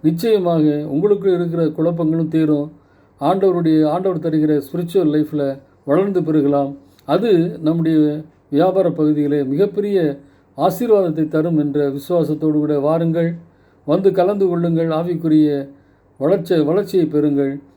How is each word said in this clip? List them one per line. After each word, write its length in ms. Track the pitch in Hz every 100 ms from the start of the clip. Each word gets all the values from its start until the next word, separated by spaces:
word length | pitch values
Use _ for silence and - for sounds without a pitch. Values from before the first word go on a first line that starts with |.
நிச்சயமாக 580 | 156 170 226 214 175 165 151 147 151
உங்களுக்கு 440 | 143 202 202 196
இருக்கிற 320 | 180 175 165 160
குழப்பங்களும் 640 | 156 165 165 160 165 156
தீரும். 540 | 160 156 147 151 - _ _ _ _
ஆண்டவருடைய, 680 | 139 190 196 175 165 156 156
ஆண்டவர் 340 | 165 190 170
தருகிற 420 | 165 156 151 151
ஸ்பிரிச்சுவல் 500 | 143 170 175 196 160
லைஃப்பில் 480 | 151 151 151 139 135 - _ -
வளர்ந்து 360 | 151 202 185
பெருகலாம். 540 | 156 156 143 143 139 139 - _ -
அது 520 | 160 226 180 170 170
நம்முடைய 600 | 156 170 160 160 151 151 156 _ _
வியாபார 420 | 143 180 185 175
பகுதியிலே 520 | 143 151 151 147 147
மிகப்பெரிய 760 | 135 139 202 - 202 196 156 139 - _ _ -
ஆசீர்வாதத்தை 720 | 165 190 240 214 180 156 151
தரும் 300 | 156 160 156
என்ற 320 | 147 143 143
விசுவாசத்தோடு 640 | 139 139 175 147 151 156
கூட 280 | 151 147 147
வாருங்கள், 560 | 143 165 165 165 170 170 - _ _ _ -
வந்து 260 | 165 190
கலந்து 360 | 185 180 208 190
கொள்ளுங்கள். 400 | 170 170 165 165
ஆவிக்குரிய 840 | 156 175 165 165 156 151 143 139 - _ _ _ _
வளர்ச்சி, 420 | 135 196 165 175
வளர்ச்சியை 460 | 151 180 196 190 156
பெறுங்கள். 560 | 147 147 143 139 139 -